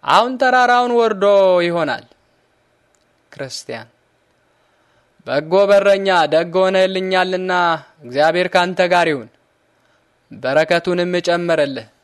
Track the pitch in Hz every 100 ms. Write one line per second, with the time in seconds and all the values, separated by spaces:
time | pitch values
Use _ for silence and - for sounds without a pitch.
0 | - 165 240 254 262 254 247 247 247 240
1 | 226 202 202 202 190 180 175 170 151 123
2 | - _ _ _ _ _ _ _ _ _
3 | _ _ _ - 135 - - 117 127 _
4 | _ _ _ _ _ _ _ _ _ _
5 | _ _ - 131 156 190 202 202 196 196
6 | 196 180 156 156 170 175 185 190 190 190
7 | 190 185 185 185 185 180 175 160 - _
8 | 139 131 156 170 180 185 180 180 180 175
9 | 165 143 113 _ _ _ _ _ _ _
10 | _ _ _ - 127 143 160 170 175 175
11 | 175 180 175 170 175 160 143 131 113 _